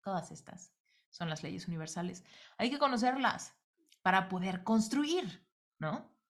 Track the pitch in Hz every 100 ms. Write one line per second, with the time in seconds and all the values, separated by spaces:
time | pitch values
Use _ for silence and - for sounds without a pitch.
0 | 202 185 - 160 - 180 - _ _ _
1 | _ - 170 156 147 180 175 165 156 170
2 | 175 180 - - - - 233 285 285 247
3 | 247 262 240 - - _ _ _ _ _
4 | 185 185 185 185 185 185 - 226 214 285
5 | 294 349 233 - _ _ _ _ 156 240
6 | - _